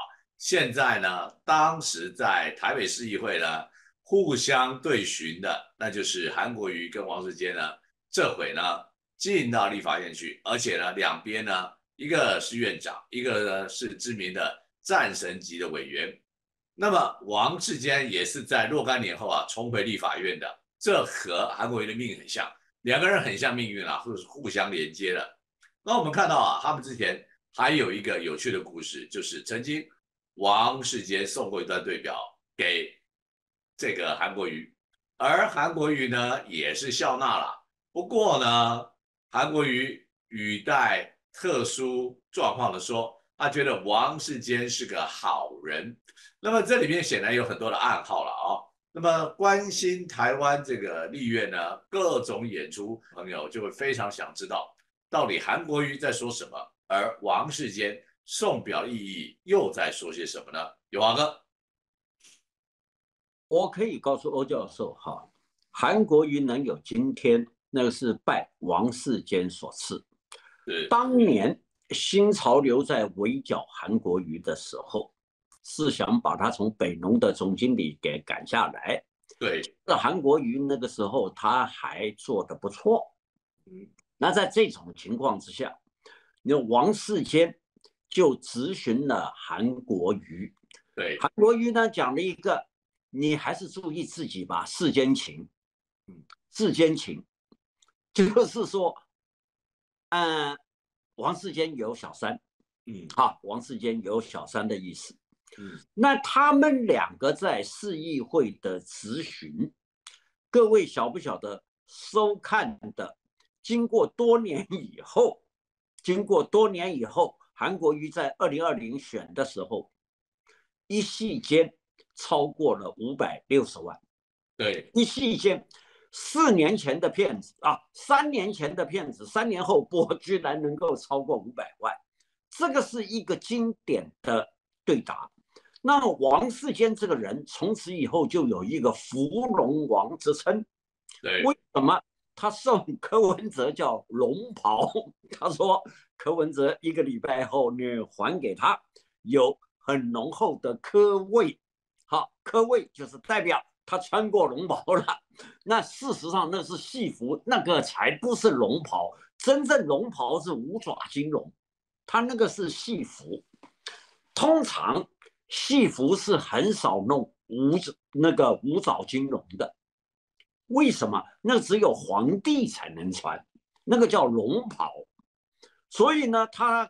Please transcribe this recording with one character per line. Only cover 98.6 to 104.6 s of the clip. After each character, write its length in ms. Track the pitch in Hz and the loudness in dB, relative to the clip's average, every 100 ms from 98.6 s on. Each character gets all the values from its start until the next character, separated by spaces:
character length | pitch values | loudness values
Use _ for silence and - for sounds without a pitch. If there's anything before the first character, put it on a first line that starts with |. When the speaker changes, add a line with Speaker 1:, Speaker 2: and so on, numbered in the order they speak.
Speaker 2:
说， 320 | 190 196 175 - _ _ _ _ _ _ _ _ _ _ - | -4 -2 -2 -4 _ _ _ _ _ _ _ _ _ _ -4
嗯， 480 | 175 165 156 143 143 _ _ _ _ _ - | 0 0 0 -4 -6 _ _ _ _ _ -6
王 200 | 135 170 | -4 -4
世 160 | 190 | -6
坚 240 | 151 160 135 | -4 -4 -4
有 180 | 110 | -8
小 160 | 120 78 | -8 -12
三。 300 | - 107 - _ _ _ _ - | -8 -6 -6 _ _ _ _ -16
Speaker 1:
嗯。 200 | 98 90 | -16 -6
Speaker 2:
哈， 240 | - 117 - | 2 2 0
王 180 | 98 113 | -10 -10
世 160 | 120 113 | -10 -6
坚 240 | 117 113 | -4 -4
有 180 | 95 113 | -2 -4
小 280 | - 80 82 | -4 -10 -8
三 200 | 113 | -4